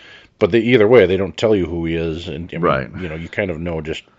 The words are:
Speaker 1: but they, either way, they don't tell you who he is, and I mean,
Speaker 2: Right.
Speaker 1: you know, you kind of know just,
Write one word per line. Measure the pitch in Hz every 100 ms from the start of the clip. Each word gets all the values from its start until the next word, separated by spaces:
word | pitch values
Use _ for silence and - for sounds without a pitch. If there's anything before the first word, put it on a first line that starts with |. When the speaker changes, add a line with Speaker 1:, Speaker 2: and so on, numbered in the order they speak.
| - - _ _
Speaker 1:
but | 101
they, | 113
either | 113 127 104
way, | 123 90
they | 92
don't | 95 -
tell | 113
you | 104 82
who | 85
he | 82
is, | 82 82 80 87
and | 76 85
I | 85
mean, |
Speaker 2:
Right. | 85 67 64 -
Speaker 1:
you | 87
know, |
you | 80 85
kind | - 98
of | 80
know | 87 80
just, | 78 78 -